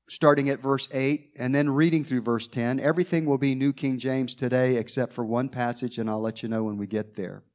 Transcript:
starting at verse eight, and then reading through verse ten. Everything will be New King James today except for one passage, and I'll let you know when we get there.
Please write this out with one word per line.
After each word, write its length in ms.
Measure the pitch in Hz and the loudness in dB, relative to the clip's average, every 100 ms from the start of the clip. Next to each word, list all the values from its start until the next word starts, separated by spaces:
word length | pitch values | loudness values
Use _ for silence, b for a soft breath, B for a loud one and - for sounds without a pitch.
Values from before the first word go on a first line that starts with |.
| - | -16
starting 400 | - 151 143 139 | 2 6 6 4
at 140 | 123 | 0
verse 260 | 135 135 - | 0 0 0
eight, 400 | 135 135 147 - - | 0 0 0 -6 -6
and 160 | 127 | 0
then 160 | 143 151 | 2 2
reading 340 | 147 165 160 | 4 4 2
through 180 | 139 127 | 0 -2
verse 260 | 113 117 - | 0 -2 -2
ten. 320 | 123 117 131 | -2 -2 0
Everything 480 | 139 165 180 165 151 | 0 0 0 0 2
will 100 | 135 | 0
be 160 | 139 | 0
New 180 | 131 139 | 0 0
King 280 | 139 139 127 | 0 -2 -2
James 340 | 131 131 123 | -2 -2 -4
today 440 | - 123 127 127 120 | -4 0 2 2 2
except 360 | 110 131 117 | 0 -4 -4
for 100 | - | -4
one 240 | 113 120 135 | -2 -2 -2
passage, 520 | 127 120 120 123 113 | -4 -4 -4 -6 -4
and 100 | 110 | -4
I'll 100 | 107 | -4
let 220 | 110 110 | -4 -6
you 80 | 113 | -4
know 140 | 113 | -2
when 140 | 107 101 | -4 -4
we 100 | 98 | -4
get 260 | 107 107 | -4 -6
there. 300 | - 92 98 - | -8 -10 -12 -20